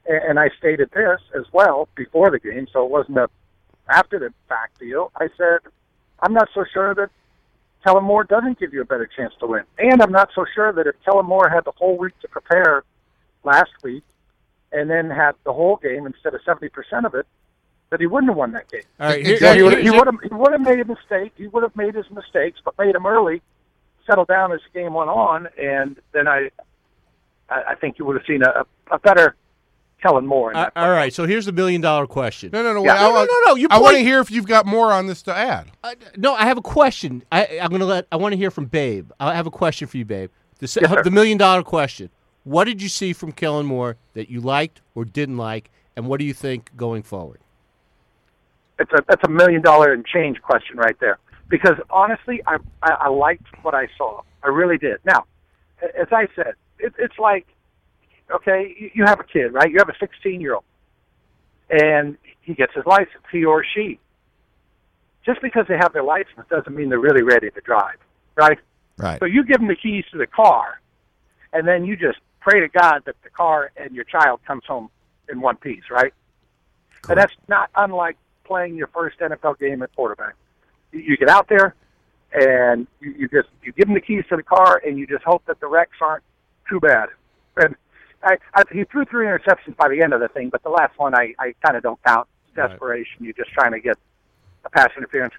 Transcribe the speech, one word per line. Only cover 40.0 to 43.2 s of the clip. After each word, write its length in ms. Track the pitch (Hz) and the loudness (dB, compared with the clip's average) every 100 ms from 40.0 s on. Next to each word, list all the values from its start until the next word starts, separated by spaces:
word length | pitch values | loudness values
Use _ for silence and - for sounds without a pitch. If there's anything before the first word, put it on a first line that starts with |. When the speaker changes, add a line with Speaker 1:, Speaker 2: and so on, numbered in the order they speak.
| 110 | -8
Speaker 2:
Babe. 240 | 101 95 _ _ _ | -8 -10 _ _ _
The, 60 | 131 | -10
s- 120 | - | 0
Speaker 1:
Yes, 120 | 160 | 2
sir. 100 | 190 | 2
Speaker 2:
the 80 | 180 | 2
million-dollar 540 | 196 220 208 196 185 | 4 4 4 2 2
question. 480 | 165 170 139 - 92 _ _ _ - | 0 -4 -4 -8 -20 _ _ _ -4
What 180 | 151 | -2
did 180 | 214 214 | 0 -2
you 60 | 196 | -8
see 240 | - 190 | -8 -6
from 220 | 170 | -8